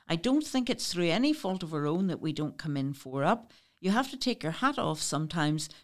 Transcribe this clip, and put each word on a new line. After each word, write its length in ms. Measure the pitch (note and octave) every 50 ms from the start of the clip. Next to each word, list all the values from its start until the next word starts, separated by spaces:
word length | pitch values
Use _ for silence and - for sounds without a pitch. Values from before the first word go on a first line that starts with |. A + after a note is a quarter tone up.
| _ -
"I 80 | E3
don't 300 | E3 E3+ B3 C4+ D4+ D4+
think 240 | - - C4 A#3+ C4
it's 200 | B3 - - -
through 200 | - F3 F3 E3+
any 240 | E3 A3 C4 D4+ D4+
fault 280 | - - F#3 F#3+ F#3
of 120 | F3 D#3 D#3+
our 120 | D3 D3
own 200 | D3 E3 F#3 G3
that 160 | F3+ D3 -
we 100 | - D#3+
don't 240 | - D3 D#3 C#3+ -
come 220 | - - D#3 C#3+ C#3
in 160 | C3+ C#3 C3+
four 300 | - - C3 C3 C#3 C#3
up. 280 | F3 A#3 A3+ - - - - _ _ _ _
You 120 | F3 F#3
have 200 | G3+ B3 C4+ C4
to 60 | C4
take 260 | C4 - B3+ A3+ -
your 100 | - D#3
hat 260 | E3 - B3 C#4 C#4 -
off 240 | - D#3 D#3 D#3
sometimes 640 | - - D3 D3 D#3 D3+ E3 E3+ D3 D3+ D#3 D#3 - - - -